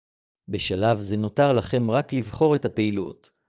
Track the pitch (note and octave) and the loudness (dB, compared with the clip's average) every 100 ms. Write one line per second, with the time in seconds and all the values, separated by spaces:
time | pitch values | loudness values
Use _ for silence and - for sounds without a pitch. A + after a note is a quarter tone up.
0 | _ _ _ _ - G2 - F#2+ A2 A2 | _ _ _ _ -8 -6 -4 0 0 0
1 | G2+ G#2+ G#2+ - C#3+ B2 - B2+ A#2 A#2+ | -2 -2 -2 2 2 2 0 0 0 0
2 | C#3+ C3+ G#2+ - D#3+ D3 B2+ - G#2+ G2+ | 0 -4 -4 0 2 2 0 -2 0 0
3 | E2 - _ _ | -4 -10 _ _